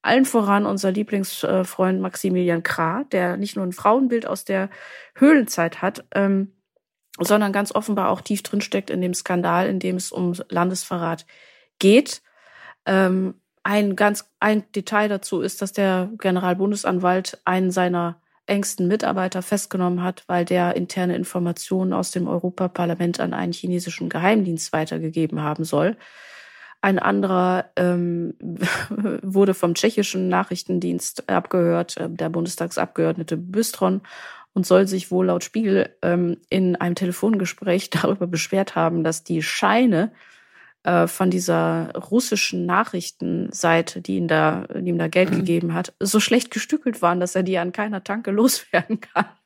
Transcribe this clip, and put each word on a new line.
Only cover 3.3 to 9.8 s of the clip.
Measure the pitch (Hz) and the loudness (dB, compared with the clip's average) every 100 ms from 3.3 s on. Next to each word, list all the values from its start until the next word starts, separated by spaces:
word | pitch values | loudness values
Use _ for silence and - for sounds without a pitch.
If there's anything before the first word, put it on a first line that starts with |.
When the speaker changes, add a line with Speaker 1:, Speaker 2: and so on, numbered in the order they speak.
| 180 | -2
Speaker 1:
nicht | 202 202 | -6 -4
nur | 185 | -6
ein | |
Frauenbild | 180 202 233 262 233 - | 0 2 4 2 0 -4
aus | 190 - | -8 -4
der | 190 190 - - - - - | -4 -4 -8 -20 -20 -20 4
Höhlenzeit | 277 311 214 - 165 - | 6 6 4 0 -2 0
hat, | 185 - - - | -4 -4 -4 0
ähm, | 196 196 196 _ _ _ _ _ _ - | 2 2 0 _ _ _ _ _ _ -6
sondern | 175 208 208 | 2 4 4
ganz | 196 208 - | 0 0 -2
offenbar | 214 202 185 | -2 0 0
auch | 185 | 0
tief | - 202 | -2 -6
drinsteckt | - 202 - 196 196 | -2 -4 -2 -4 -2
in | 180 | -2
dem | 180 | -2
Skandal, | 180 - 180 175 170 190 | -4 -2 -2 2 2 2
in | |
dem | 190 | 0